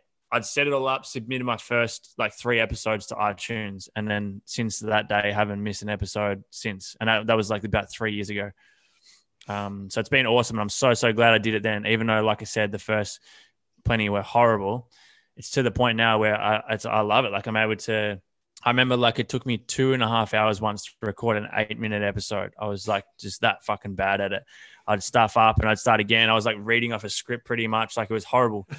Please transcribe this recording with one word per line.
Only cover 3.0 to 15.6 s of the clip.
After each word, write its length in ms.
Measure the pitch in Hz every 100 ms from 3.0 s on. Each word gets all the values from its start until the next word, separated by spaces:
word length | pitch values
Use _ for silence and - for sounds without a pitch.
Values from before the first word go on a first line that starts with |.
| -
to 80 | 113
iTunes, 720 | 104 98 - 113 104 95 - 107
and 120 | 107
then 320 | 104 101 98 -
since 340 | - 113 -
that 300 | 107 107 104
day, 220 | 104 104
haven't 280 | 104 104 101
missed 200 | 104 101
an 80 | 104
episode 540 | 101 98 107 104 98 -
since. 460 | - 110 95 - -
And 80 | 113
that, 180 | 107 110
that 80 | 113
was, 140 | 104
like, 160 | 107 104
about 260 | 107 95
three 220 | - 110
years 160 | 104 101
ago. 220 | 101 101 - _ _ _ _ _ _ _ _ -
Um, 400 | 104 101 101 98
so 100 | 113
it's 100 | 107
been 160 | 135 117
awesome, 300 | 120 117 113
and 60 |
I'm 80 | 104
so, 240 | - 135
so 180 | 117 120
glad 220 | 110 117
I 40 | 110
did 160 | 110
it 100 | 107
then, 220 | 110 104 107
even 220 | 110 113
though, 160 | 110
like 180 | 107 107
I 40 | 110
said, 260 | 110 104
the 80 | 104
first 400 | - 107 104 - _ - _ _ _ _
plenty 240 | - 113 104
were 140 | 101
horrible. 680 | 98 120 117 107 98 123 - _ _ _ _ -
It's 160 | -
to 120 | 139